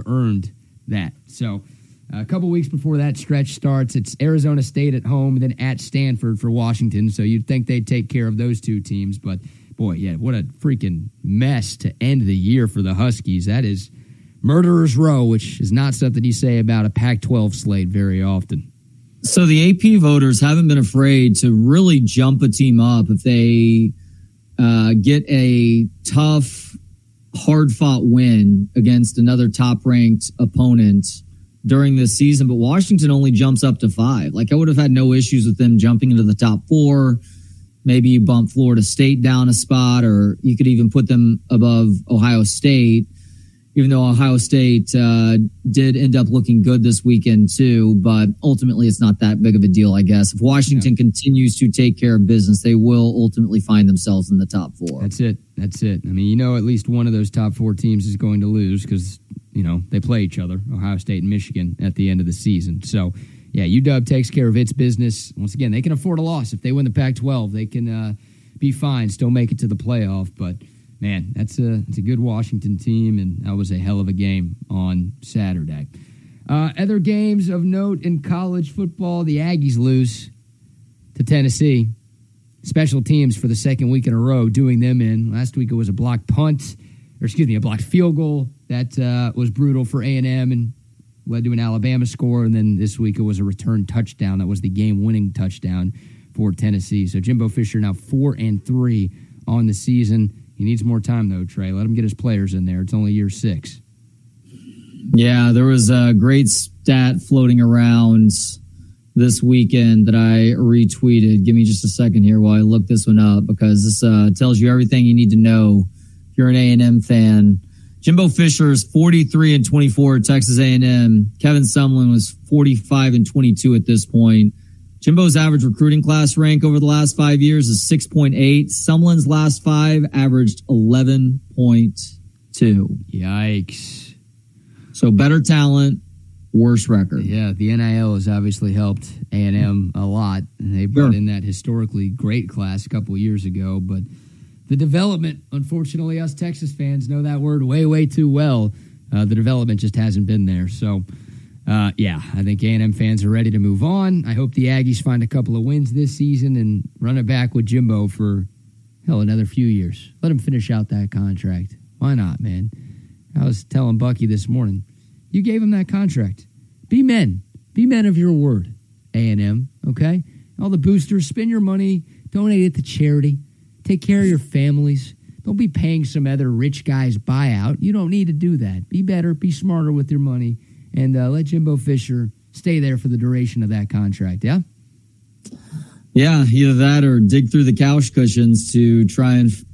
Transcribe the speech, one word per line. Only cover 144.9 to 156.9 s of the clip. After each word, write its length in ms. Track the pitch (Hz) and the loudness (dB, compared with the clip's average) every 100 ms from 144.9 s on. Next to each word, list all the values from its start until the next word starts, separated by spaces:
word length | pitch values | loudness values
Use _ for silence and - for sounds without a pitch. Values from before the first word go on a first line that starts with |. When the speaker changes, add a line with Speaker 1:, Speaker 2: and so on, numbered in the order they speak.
| 165 202 175 160 143 _ | 0 -2 -2 -6 -8 _
Speaker 1:
unfortunately, 680 | 143 139 165 147 165 160 160 | -10 -6 -6 -6 -6 -6 -6
us 140 | 160 | -8
Texas 400 | 143 170 - 147 | -8 -10 -8 -10
fans 340 | 143 139 139 117 | -6 -4 -4 -4
know 140 | 147 | -4
that 180 | 147 143 | -4 -4
word 220 | 147 147 | -2 -2
way, 220 | 127 151 156 | 0 0 2
way 220 | 156 147 | 2 0
too 200 | 160 147 | 0 2
well. 460 | 143 151 120 104 - - - - | 2 2 0 -2 -4 -18 -20 -6
Uh, 100 | 104 | -2
the 120 | 104 110 | 0 0
development 440 | 113 127 117 104 | 0 0 -2 -2
just 160 | 107 113 | -2 -2
hasn't 300 | 110 98 98 | -2 0 0
been 200 | 110 95 | 0 0
there. 220 | 92 90 | -2 -4
So, 380 | 107 107 98 92 - - - - - - | -4 -4 -4 -8 -16 -20 -20 -20 -12 -4
uh, 240 | 107 101 92 | -2 -2 -2
yeah, 240 | 101 78 - | -4 -4 -8
I 80 | 95 | -4
think 200 | 98 98 | -2 -2
A 40 | 110 | -2
and 80 | 110 | 0
M 100 | 110 | 0
fans 320 | 98 110 107 | 0 -2 0
are 60 | 101 | 0
ready 220 | 113 113 | 0 0
to 80 | 107 | 0
move 240 | 101 98 | 0 0
on. 420 | 156 196 190 180 113 | 0 0 0 -2 -2
I 80 | |
hope 220 | 117 131 131 | -4 -2 -2
the 100 | 127 | -2
Aggies 360 | 131 127 117 | 0 -2 -2
find 200 | - 123 | -2 -2
a 60 | 113 | -2
couple 280 | 135 117 113 | -4 -2 -2
of 60 | |
wins 320 | 123 147 127 | -2 -2 -2
this 240 | 135 143 - | -2 -4 -2
season 380 | 147 135 135 123 | -2 0 0 0
and 320 | 107 104 - | -2 -2 -6